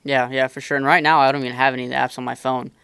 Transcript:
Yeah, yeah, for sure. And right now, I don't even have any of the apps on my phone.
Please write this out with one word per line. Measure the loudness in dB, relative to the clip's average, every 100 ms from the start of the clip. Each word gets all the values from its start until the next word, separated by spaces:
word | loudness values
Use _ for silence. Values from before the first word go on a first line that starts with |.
Yeah, | -4 -2 -2
yeah, | -2 -4
for | -4
sure. | -6 -2
And | 2
right | 4
now, | 4 4
I | 4
don't | 2
even | -4 0
have | 0
any | 0 -4
of |
the | -2
apps | -2 -4
on |
my | -10 -6
phone. | -4 -4 -6 -16